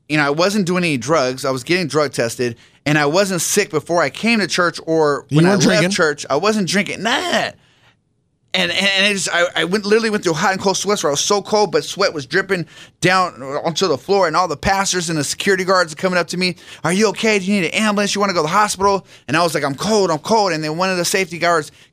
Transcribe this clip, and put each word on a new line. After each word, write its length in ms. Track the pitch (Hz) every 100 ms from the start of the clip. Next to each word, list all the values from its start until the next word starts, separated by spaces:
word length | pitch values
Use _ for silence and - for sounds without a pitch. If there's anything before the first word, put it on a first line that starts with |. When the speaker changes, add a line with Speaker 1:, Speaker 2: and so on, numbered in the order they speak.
| -
Speaker 1:
you 80 | 151
know, 80 | 143
I 40 |
wasn't 360 | 151 185 214 175
doing 180 | 180
any 140 | 175 135
drugs. 480 | 113 160 127 131 139
I 40 |
was 120 | 131
getting 220 | 127 180 165
drug 260 | 147 143
tested, 440 | 127 117 - 123 113 - _
and 140 | 147 151
I 80 | 143
wasn't 340 | 175 202 175
sick 300 | - 202 196
before 320 | 151 - 170
I 80 | 143
came 300 | - 220 226
to 60 | 175
church 320 | - 175 -
or 400 | - 160 147 139 -
Speaker 2:
You 60 | 147
Speaker 1:
when 100 | 175
I 40 |
Speaker 2:
weren't 140 | 196
Speaker 1:
left 140 | - -
Speaker 2:
drinking? 120 | 175
Speaker 1:
church. 340 | 202 160 147 -
I 80 | 139
wasn't 320 | 202 214 165
drinking. 340 | 185 165 -
Nah. 480 | 214 285 359 208 127 - _ _ _ _ _ _ _ _ _
And, 180 | 185 175
and, 160 | 170 196
and 180 | 190 202
it 60 |
just, 160 | 196 175
I, 160 | 170 175 -
I 80 |
went, 200 | 170 208
literally 240 | 196 220 220
went 160 | 208
through 80 | 175
hot 200 | 156 202
and 80 | 190
cold 180 | 196 185
sweats 240 | 190 208
where 60 | 160
I 20 |
was 80 | 143
so 200 | - 202
cold, 280 | 196 214 202
but 140 | 151
sweat 300 | 139 175 190
was 100 | 160
dripping 420 | 123 175 190 190 156 - - _
down 400 | 175 185 180 -
onto 440 | 135 143 151 151 190
the 120 | 135
floor, 280 | - 202 175
and 80 |
all 140 | 160 180
the 80 | 143
pastors 540 | 202 196 190 180 165
and 80 | 160
the 40 |
security 420 | 139 - 202 185
guards 280 | 180 190 170
are 40 | 151
coming 220 | 190 180
up 100 | 170
to 100 | 180
me. 180 | 185 170 - -
"Are 100 | 156
you 160 | 190 214
okay? 300 | 180 220 208
Do 60 |
you 160 | 185 208
need 60 | 160
an 80 |
ambulance? 400 | 185 214 202 202
You 80 | 196
wanna 100 | 202
go 60 | 175
to 60 |
the 40 | 151
hospital?" 580 | 190 208 185 196 196 - - -
And 80 | 156
I 60 |
was 120 | 175
like, 100 | 151
"I'm 100 | 139
cold, 360 | 131 165 214 185
I'm 80 | 156
cold." 340 | - 220 196
And 120 | 156
then 140 | 156 160
one 100 | 190
of 80 | 185
the 80 |
safety 340 | 175 196 185 165
guards 320 | 170 165 151 - -